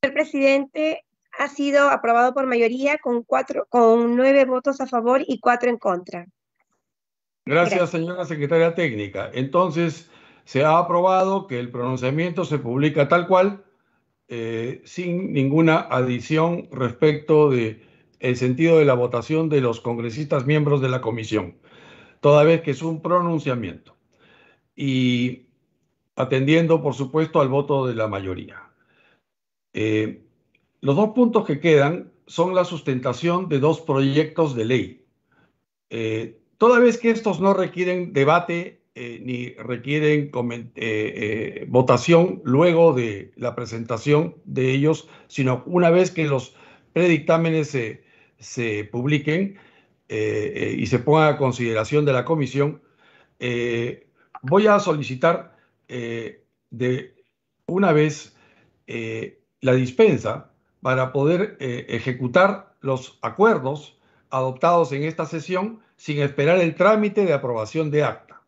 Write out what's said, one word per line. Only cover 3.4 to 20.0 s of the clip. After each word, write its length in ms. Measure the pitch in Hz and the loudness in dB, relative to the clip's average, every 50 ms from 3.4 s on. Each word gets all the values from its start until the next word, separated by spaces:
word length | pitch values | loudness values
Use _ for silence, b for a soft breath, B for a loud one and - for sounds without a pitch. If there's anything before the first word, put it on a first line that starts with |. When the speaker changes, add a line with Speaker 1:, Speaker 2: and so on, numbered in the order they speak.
| 262 - 277 - - _ | -2 -2 -6 -6 -6 _
Speaker 1:
con 480 | - 240 233 226 226 233 233 233 240 | 2 4 6 6 6 4 4 2 2
nueve 280 | 240 254 269 277 277 269 | 2 4 4 6 4 4
votos 360 | 254 254 254 262 277 269 269 | 4 0 -2 -2 -4 -4 -4
a 60 | 269 | -6
favor 360 | 262 - 240 226 240 254 269 285 | -4 -4 -2 0 2 2 0 0
y 140 | - 262 - | -2 -6 -2
cuatro 300 | - 254 247 240 240 247 | 0 0 0 2 0 -2
en 80 | 240 226 | -2 -2
contra. 480 | - 214 180 175 180 - - 175 170 - _ _ _ _ _ _ _ _ _ _ _ _ _ _ _ _ _ _ _ _ _ _ _ | -2 -2 -2 -2 -6 -10 -14 -16 -16 -16 _ _ _ _ _ _ _ _ _ _ _ _ _ _ _ _ _ _ _ _ _ _ _
Speaker 2:
Gracias, 340 | - 139 160 175 170 196 185 | -2 2 2 2 2 2 0
Speaker 1:
Gracias. 100 | 175 165 | -2 0
Speaker 2:
señora 340 | - 170 160 170 180 180 180 | -2 -4 -4 -4 -6 -8 -8
secretaria 500 | 139 165 151 143 143 165 165 165 170 165 | -8 -6 -6 -2 0 2 2 2 2 2
técnica. 560 | 185 175 151 117 104 104 98 92 98 101 - - | 0 -2 -2 -2 -4 -8 -6 -6 -8 -8 -6 -6
Entonces, 800 | 120 131 135 127 175 165 151 143 165 170 165 147 - - b b b b b b b b | -6 -6 0 2 0 0 2 0 -2 -2 -2 -4 -8 -16 b b b b b b b b
se 200 | _ - 131 139 | _ -2 0 2
ha 140 | 151 156 170 | 4 4 4
aprobado 680 | 175 175 175 175 175 185 185 185 185 190 196 196 185 | 2 2 0 2 2 4 4 4 2 0 -2 -4 -4
que 120 | - 131 120 | -6 -8 -8
el 120 | 123 120 | -8 -8
pronunciamiento 760 | 123 123 120 127 131 123 120 127 139 151 165 180 170 185 175 | -8 -6 -4 -4 -4 -2 -2 -2 -2 -2 -2 -4 -2 -4 -4
se 140 | 147 151 143 | -4 -4 -4
publica 500 | 131 120 120 135 143 156 143 156 143 143 | -4 -4 -2 0 0 0 2 2 2 4
tal 180 | 175 175 175 | 4 2 2
cual, 380 | 175 190 185 185 202 202 196 - _ _ _ _ _ _ _ _ _ _ _ _ _ | 4 4 4 4 2 0 -4 -16 _ _ _ _ _ _ _ _ _ _ _ _ _
eh, 540 | 127 117 113 113 113 113 113 123 - - _ | -10 -8 -8 -6 -6 -6 -6 -6 -8 -12 _
sin 480 | - - - 180 175 175 175 190 - - | -16 -12 -10 -6 -6 -6 -6 -6 -4 -2
ninguna 460 | 147 135 135 139 156 165 160 156 170 | 0 0 2 2 4 4 4 4 2
adición 880 | - - 127 127 127 127 123 120 107 - 151 156 160 170 170 170 - - | 2 -2 -2 -2 0 -2 -2 -4 -4 -2 0 0 0 0 -2 -4 -8 -12
respecto 800 | - 127 131 120 123 - - 156 151 151 151 - 160 151 151 147 | -8 -4 -4 -4 -2 2 2 2 2 0 0 2 4 4 6 4
de 320 | 131 123 113 110 107 b b b b b b b b _ | 4 2 0 -2 -6 b b b b b b b b _
el 160 | - 131 123 | -4 -2 -2
sentido 420 | 123 127 127 123 127 160 170 165 160 | 0 0 -2 0 2 4 4 6 6
de 80 | 151 | 6
la 80 | 139 131 | 6 4
votación 540 | 123 123 120 120 120 113 - 156 156 165 160 | 2 0 -2 -2 -4 -4 -2 -2 -2 0 2
de 100 | 151 143 | 0 2
los 200 | 131 120 117 117 | 2 2 -2 -2
congresistas 680 | - 120 120 117 | -4 -6 -6 -4